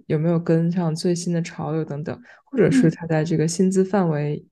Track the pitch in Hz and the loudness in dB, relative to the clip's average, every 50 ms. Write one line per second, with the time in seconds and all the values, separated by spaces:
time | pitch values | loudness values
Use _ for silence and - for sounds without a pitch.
0 | - - 156 151 160 170 170 165 170 175 165 165 165 170 170 185 170 160 160 165 | -6 -2 -2 0 2 2 0 0 2 2 2 2 2 0 0 0 -2 -2 -2 -2
1 | - 180 175 170 - 175 170 165 170 - - - 151 147 156 160 156 - 143 147 | -2 -2 -2 -2 -2 -2 -2 -2 -4 -6 -8 -8 -6 -4 -4 -4 -4 -6 -8 -8
2 | 156 - - - - - - - _ _ 277 247 185 - 269 262 208 160 - - | -8 -8 -10 -10 -12 -20 -20 -20 _ _ 0 2 4 4 4 4 4 4 2 0
3 | 170 165 160 156 151 170 165 147 151 165 - - 190 190 190 190 190 190 - 202 | -2 -2 0 0 0 0 0 0 0 0 0 0 0 2 2 2 2 2 2 0
4 | 180 165 151 143 147 147 151 - - _ | 0 0 0 -2 -2 -4 -4 -6 -10 _